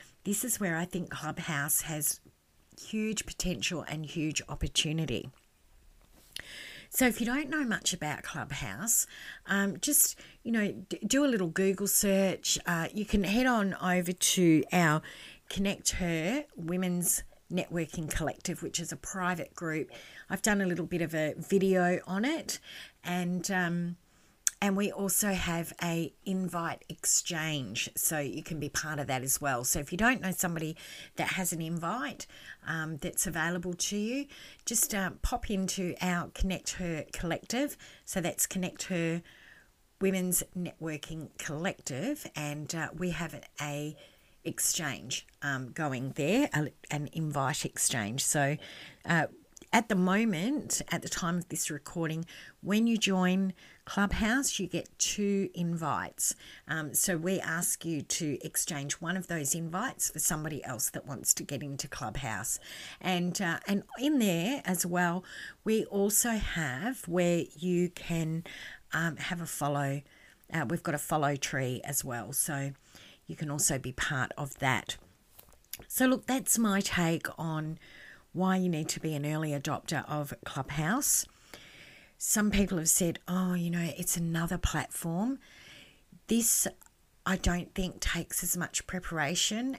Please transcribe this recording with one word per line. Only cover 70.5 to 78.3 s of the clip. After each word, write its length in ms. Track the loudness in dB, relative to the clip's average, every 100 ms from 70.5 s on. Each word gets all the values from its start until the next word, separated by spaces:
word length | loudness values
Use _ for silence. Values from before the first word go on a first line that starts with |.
Uh, 140 | -2 0
we've 140 | -2
got 120 | 0
a 40 | -2
follow 360 | 2 2 4 2
tree 440 | 0 0 0 -2
as 220 | -2 -4
well. 280 | -2 -6 -4
So 380 | -2 0 0 -4 -6 -16 -20 -20 -20 -12
you 100 | -6
can 140 | -4
also 280 | 0 2 0
be 140 | -4
part 400 | -4 -2 0 -2 -4
of 220 | -8 -2
that. 400 | 2 2 -2 -12 -12 _ _ -20 -20 -20 -18 -16 -6
So 160 | 2
look, 220 | 4 4 2
that's 320 | 0 2 4
my 220 | 6 4
take 460 | 2 4 4 4 0 -4
on 400 | -4 -2 -4 -8 -12 -20 -20 -20 -8